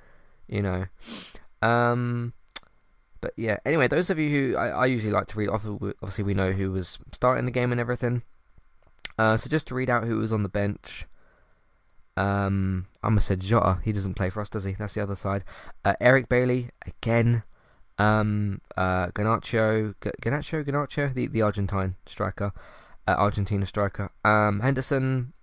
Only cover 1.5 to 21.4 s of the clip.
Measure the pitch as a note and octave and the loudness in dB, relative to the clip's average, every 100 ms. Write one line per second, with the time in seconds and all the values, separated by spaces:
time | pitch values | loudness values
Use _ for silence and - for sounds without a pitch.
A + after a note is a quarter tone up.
1.5 | - A2+ A#2+ A#2+ A#2+ A#2+ A#2+ A#2+ - - | -2 2 4 4 2 -2 -4 -6 -10 -16
2.5 | - - _ _ _ _ - - - A2 | -16 -16 _ _ _ _ -10 -8 -4 -2
3.5 | G2+ - D#3+ B2+ D3+ F3 D#3+ D3+ D3 C3 | -2 0 2 4 2 0 0 0 0 0
4.5 | G2 G2+ C#2 C3 B2 G#2+ G2+ G2 G#2+ G2+ | 0 -2 0 0 2 0 0 -2 -2 -2
5.5 | G2+ G#2+ G2+ G2+ - G2 F#2+ G2+ G2 F#2+ | -2 -4 -6 -8 -6 -8 -4 0 2 2
6.5 | F#2+ F#2+ F#2 F2 - - - B2 B2 B2 | 0 -2 -2 -4 -10 -14 0 2 2 0
7.5 | A#2+ B2 A#2+ A#2 B2 B2 B2 - - _ | 0 0 0 -2 -2 -2 -2 -6 -16 _
8.5 | - - - _ - - - A2 A2 B2+ | -20 -20 -20 _ -12 -8 2 4 4 2
9.5 | D3+ - B2+ B2+ A#2+ A2+ A2 A2 A2 G2+ | -2 -2 -2 0 0 2 0 0 0 0
10.5 | G2+ G#2 - - - - - - _ _ | 0 -2 -2 -10 -14 -14 -16 -20 _ _
11.5 | _ _ _ _ - - - G2 G2 G2 | _ _ _ _ -20 -10 -2 0 0 0
12.5 | G2 F#2+ F#2 F#2 _ A2 G#2+ - F#2+ F#2+ | 0 0 -2 -6 _ 2 4 4 0 2
13.5 | A#2 F#2 F#2 A2 G#2 F#2+ F2+ F#2+ G#2+ G#2 | 4 4 2 0 -2 -4 -2 -2 -4 -6
14.5 | G#2+ G2 G2 G#2 G#2+ G2+ G2 G2 G2 - | -6 -6 -6 -6 -4 -4 -4 -4 -4 -6
15.5 | - - - G2+ - B2 C3 A#2 B2 B2+ | -14 -16 -4 -2 4 6 6 4 2 4
16.5 | B2+ B2 - - - A2+ A#2 A#2 A#2 - | 0 -2 -12 -16 -6 2 4 4 2 -2
17.5 | - _ - - - G#2+ G#2+ G#2+ G#2 G#2 | -14 _ -20 -10 2 4 4 2 0 -2
18.5 | G2 - - F#2 F#2 F2+ G#2 G#2+ A2+ - | -4 -8 -2 0 2 0 0 0 0 0
19.5 | A#2 A2 A2 G#2+ G2+ - - A2+ C#3+ C#3+ | 2 2 2 0 -4 -6 -4 -2 -2 -4
20.5 | D#3+ C#3 C#3+ C#3+ - C#3+ B2+ A#2+ A2 | -4 -2 -4 -2 -2 -2 -2 -2 2